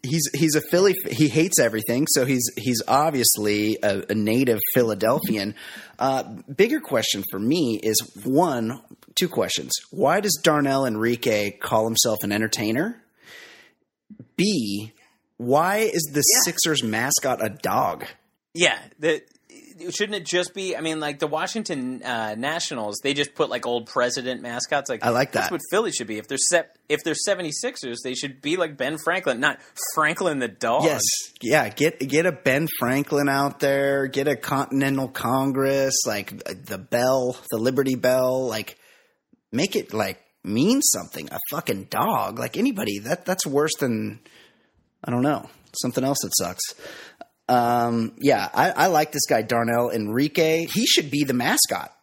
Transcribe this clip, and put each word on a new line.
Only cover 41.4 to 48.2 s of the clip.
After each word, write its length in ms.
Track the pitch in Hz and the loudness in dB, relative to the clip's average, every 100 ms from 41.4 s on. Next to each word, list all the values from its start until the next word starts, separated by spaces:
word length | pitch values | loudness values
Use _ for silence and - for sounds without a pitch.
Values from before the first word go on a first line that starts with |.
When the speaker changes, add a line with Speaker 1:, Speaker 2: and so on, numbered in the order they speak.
| - | -8
Speaker 1:
fucking 360 | 147 - 98 95 | -6 -4 -6 -4
dog, 520 | 107 175 151 98 104 | -2 0 0 -2 -4
like, 180 | 120 147 | -6 -2
anybody, 440 | 254 202 113 101 | -2 0 -4 -4
that, 260 | 110 151 - | -4 -6 -2
that's 220 | 185 160 | -4 0
worse 280 | 139 156 - | 0 0 0
than, 400 | 135 110 107 107 - - - _ _ _ _ _ | 0 0 -4 -10 -18 -20 -20 _ _ _ _ _
I 60 | - | -4
don't 140 | 123 | 0
know, 260 | 135 143 - - _ - | 2 0 -6 -20 _ -6
something 220 | 131 120 | -4 -2
else 160 | 131 143 | 0 -2
that 100 | 98 - | -2 -2
sucks. 240 | 87 92 - - - - - _ - _ - | -2 -6 -10 -10 -18 -18 -20 _ -20 _ 0
Um, 640 | 123 120 120 117 117 113 - | 2 4 2 2 0 -2 0